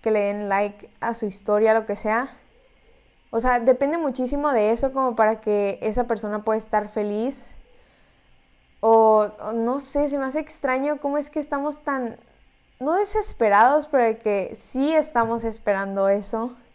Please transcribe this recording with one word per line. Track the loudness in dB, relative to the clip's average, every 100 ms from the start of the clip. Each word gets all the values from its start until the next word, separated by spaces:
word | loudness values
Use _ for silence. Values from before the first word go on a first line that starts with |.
que | 0
le | 0
den | 0 -2 -2
like | 0 -2 -6 -20 _
a | -6
su | -4 -6
historia, | -6 0 4 4
lo | 2 0
que | -6
sea. | -2 -2 -4 -12 _ _ _ _ _ _ _ _ _
O | -2
sea, | 0 2
depende | 4 4 2 0
muchísimo | -2 -4 -4 0 0
de | 2 2
eso | 2 0
como | 0 -2 2
para | 2 2
que | 0 0 0 -2
esa | -4 -2 -2
persona | -4 -4 -4
pueda | -2 -2
estar | 0 -2 -2
feliz. | -4 -4 -2 -4 -6 -16 -20 -20 -20 _ _ _ _ _ _ _ _ _ _
O, | 4 6 8 6 2 -4
o | -8
no | -4 -2 -4
sé, | -4 -2 0
se | -2
me | -2
hace | -4
extraño | -6 -6 -2 -2 -2 -4
cómo | -4 -4
es | -4
que | -8
estamos | -4 -4 -4 -6
tan, | -6 -4 -6 -10 _ _ _ _ _ _
no | -2
desesperados, | -2 0 -4 -6 0 4 6 6 4 2
pero | 2 2
de | 0
que | -2 -2 -4 -10
sí | -8 -2 2 2
estamos | 0 -2 0 -2
esperando | -4 -6 -2 -2 -2 0 2
eso. | 0 -2 -6 -6 -10 _